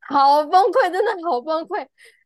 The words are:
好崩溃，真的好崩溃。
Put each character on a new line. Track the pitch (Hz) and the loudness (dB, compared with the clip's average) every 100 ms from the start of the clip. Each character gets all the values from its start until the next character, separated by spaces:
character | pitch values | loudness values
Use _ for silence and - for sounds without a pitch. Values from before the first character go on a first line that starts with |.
| - | -4
好 | 277 277 294 302 | 0 2 2 2
崩 | 370 403 | 2 4
溃， | 508 370 | 2 0
真 | 359 | 0
的 | 427 392 330 | -2 -4 -4
好 | 247 | -6
崩 | 277 320 320 | -4 -6 -6
溃。 | 415 262 _ - _ | -10 -10 _ -20 _